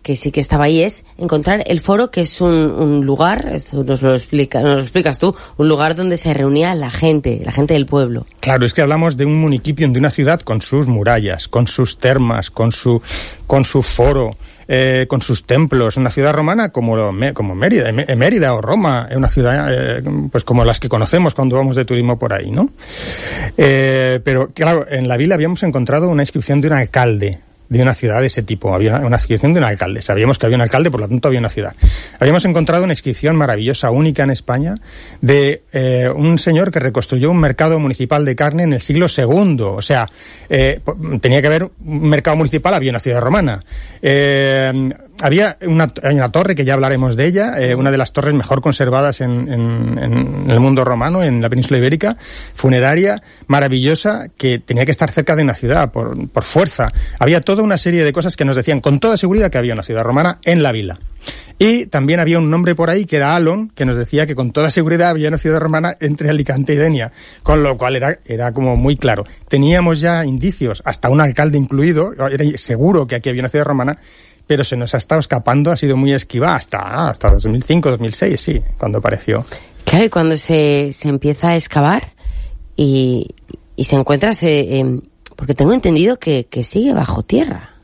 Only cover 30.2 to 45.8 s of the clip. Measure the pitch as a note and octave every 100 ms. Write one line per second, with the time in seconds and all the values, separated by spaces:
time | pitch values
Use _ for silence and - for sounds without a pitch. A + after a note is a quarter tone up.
30.2 | A#2 C3+ A#2 B2 A#2 C3 E3 B2+ G#2 A#2+
31.2 | C#3+ A#2+ A2+ - G2+ - - - - -
32.2 | C3+ E3+ F#3 E3 D#3+ E3+ F#3 D3+ - A#2+
33.2 | D3 D#3+ C#3+ G#2+ A2+ C3 B2+ A#2+ D#3 C#3+
34.2 | C3+ C3 - B2+ D#3 G#3 - - - -
35.2 | B2 C#3+ C#3 - _ C#3 C3 B2+ B2+ D3
36.2 | D3+ E3+ - D#3+ G3 E3 - A#2 - B2+
37.2 | C#3+ F3 D3+ - D#3+ D#3+ D3 B2 B2 D3
38.2 | C#3+ B2 D3 D#3 F3 C3+ - D3+ F3 -
39.2 | B2 E3 G3+ C#3 G2+ G2 G2+ C#3 A2 -
40.2 | - - - C3 C3 - - C#3 D#3 A2+
41.2 | A#2+ C3+ C#3 D#3+ F#3 - D#3+ D3+ D#3 D3+
42.2 | E3 D#3 D3+ D#3 F3 F#3+ C3 A#2+ B2+ A#2+
43.2 | A#2+ F#3+ D#3+ G2+ - - - - C#3+ C#3
44.2 | C#3+ C#3 C3+ C3+ C3 C3 C3 - - -
45.2 | D3 D#3 G#3 - F#3 D#3+